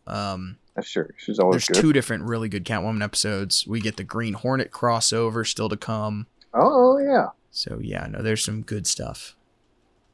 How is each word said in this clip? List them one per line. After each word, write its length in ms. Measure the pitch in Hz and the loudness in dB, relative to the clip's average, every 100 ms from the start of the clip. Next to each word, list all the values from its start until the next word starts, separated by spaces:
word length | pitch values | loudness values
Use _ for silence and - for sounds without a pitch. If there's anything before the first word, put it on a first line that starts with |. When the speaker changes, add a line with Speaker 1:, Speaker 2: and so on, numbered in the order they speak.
| - | -8
Speaker 1:
Um, 500 | 101 101 92 92 - _ - | -6 -6 -6 -10 -14 _ -10
Speaker 2:
That's 120 | - | -6
sure. 220 | 92 76 - | -4 -4 -8
She's 200 | - 104 | -4 2
always 280 | 92 90 - | 4 4 4
Speaker 1:
there's 100 | - | 4
Speaker 2:
good. 40 | |
Speaker 1:
two 100 | 160 | 6
different 320 | 139 - 107 | 4 2 -2
really 240 | 110 113 110 | -2 -4 -2
good 160 | 98 | -4
Catwoman 380 | 87 107 104 110 | -2 -2 -2 -2
episodes. 640 | 104 - 107 98 98 - - | -2 -2 -2 -2 0 -2 -2
We 140 | 113 | -4
get 160 | 107 - | -4 -6
the 60 | |
Green 280 | 98 113 113 | -8 -6 -4
Hornet 360 | 101 123 131 - | -4 -2 -2 -4
crossover 760 | - 120 113 - 113 113 113 110 | -2 0 2 2 2 0 0 -2
still 220 | - 107 | -2 -2
to 80 | 104 | -4
come. 500 | - 110 107 104 110 _ _ | -4 -4 -4 -4 -8 _ _
Speaker 2:
Oh, 420 | 120 240 277 247 277 | 4 6 8 6 6
yeah. 280 | 277 240 - - _ | 4 2 2 -4 _
Speaker 1:
So, 280 | - - 110 | -10 -8 -8
yeah, 240 | 107 50 110 | -6 -6 -6
no, 160 | 98 | -4
there's 200 | 110 110 | -2 0
some 180 | - 107 | -2 -4
good 240 | - 107 - | -6 -4 -2
stuff. 500 | - 60 - - - _ _ _ _ _ _ _ | -4 -6 -10 -16 -20 _ _ _ _ _ _ _